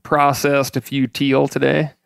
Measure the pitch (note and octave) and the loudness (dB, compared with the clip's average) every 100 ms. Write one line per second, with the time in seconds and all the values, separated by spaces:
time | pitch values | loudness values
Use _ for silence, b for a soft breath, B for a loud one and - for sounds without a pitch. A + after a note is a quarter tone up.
0 | - D3+ C#3+ C3 C#3+ C#3 C3+ C3+ - C#3 | -2 2 2 2 0 0 0 -4 -4 -4
1 | B2+ - C#3 C3+ C#3 C3+ C3+ D3+ D3+ - | -4 -2 0 2 0 0 0 0 -2 -8